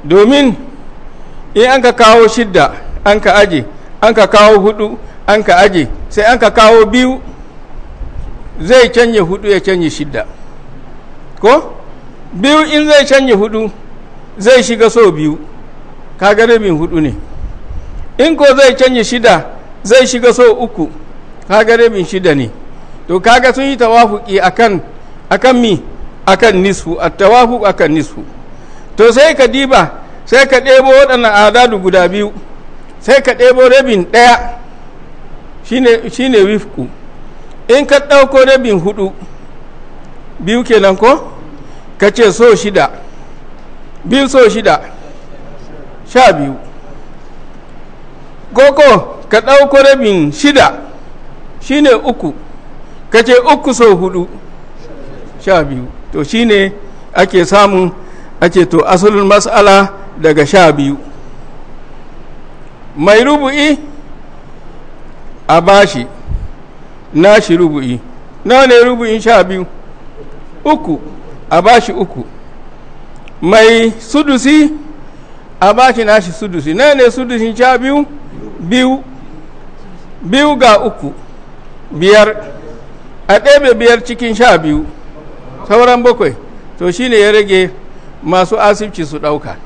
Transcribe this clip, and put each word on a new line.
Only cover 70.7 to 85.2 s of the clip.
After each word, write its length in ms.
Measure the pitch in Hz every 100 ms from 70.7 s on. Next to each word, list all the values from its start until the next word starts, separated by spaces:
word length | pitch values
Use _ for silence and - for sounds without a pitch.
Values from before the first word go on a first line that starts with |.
| 302 190 147 - - - - -
A 140 | 160
bashi 300 | 196 240 -
uku. 320 | 196 185 135 113 - - - - - - - - - - -
Mai 520 | 160 220 220 226 226 226
sudusi 720 | - 294 294 262 269 302 294 - - - - - - - - -
a 120 | 190
bashi 300 | 214 254 226
nashi 280 | 214 214 175
sudusi. 420 | 165 208 175 147
Nawa 200 | 170 294
ne 160 | 277 247
sudusin 440 | 240 247 240 226 226
sha 220 | 247 254
biyu? 260 | 262 285 294 - - - - -
Biyu. 440 | 165 247 254 269 - - - - - - - - - - - -
Biyu 340 | 160 254 302 277
ga 240 | 247 208
uku, 280 | 233 - 143 - - - - - - - -
biyar. 440 | 147 185 214 214 214 - - - - - - - - -
A 100 | 196
ɗebe 360 | 277 285 277
biyar 280 | 220 233 233
cikin 300 | - 233 233
sha 240 | 208 247 175
biyu, 260 | 156 151 - - - -